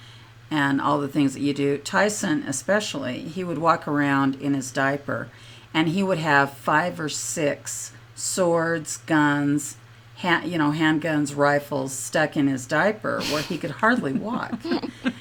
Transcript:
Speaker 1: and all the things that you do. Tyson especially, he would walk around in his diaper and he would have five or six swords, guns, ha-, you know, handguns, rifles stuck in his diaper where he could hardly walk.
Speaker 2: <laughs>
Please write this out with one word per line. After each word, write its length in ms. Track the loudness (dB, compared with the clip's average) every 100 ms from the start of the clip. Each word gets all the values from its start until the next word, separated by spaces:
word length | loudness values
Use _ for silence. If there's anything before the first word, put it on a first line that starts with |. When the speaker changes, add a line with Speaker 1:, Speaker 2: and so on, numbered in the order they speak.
| -20 -20 -20 -20 -4
Speaker 1:
and 280 | 0 2 2
all 200 | 2 0
the 60 | 0
things 260 | 2 2
that 60 | 2
you 140 | -2
do. 260 | 0 0 0
Tyson 640 | -2 2 2 0 0 -2
especially, 760 | -2 -6 0 0 0 -6 -6 -6
he 220 | -8 -8
would 140 | -6 0
walk 300 | 2 2 2
around 520 | 0 2 2 2 0
in 140 | -2
his 180 | -2 -2
diaper 580 | 0 0 0 -4 -6 -6 -14 -20 -20 -6
and 160 | 0 2
he 140 | 2
would 160 | 0 0
have 340 | 4 4 4
five 460 | 0 0 2 2 -4
or 100 | -6
six 840 | -6 -6 -2 -2 -2 -8 -10 -12 -16 -20
swords, 840 | -10 -4 0 2 2 0 -2 -4 -10
guns, 800 | 2 4 4 4 2 0 -2 -14 -20 -20 -20 -6
ha-, 260 | 0 0 0
you 140 | 0
know, 100 | 0
handguns, 640 | 2 2 2 0 0 0 2
rifles 580 | 4 4 0 -4 -4
stuck 440 | -6 -2 0 0 2
in 100 | 0
his 200 | 0 -2
diaper 540 | 0 2 0 -4 -4 -2
where 100 | -4
he 160 | -4 -6
could 140 | -6
hardly 420 | 0 2 2 0
walk. 400 | -2 -4 -6 -6 -6
Speaker 2:
<laughs> 60 | -4 -4 -4 -6 -6 -6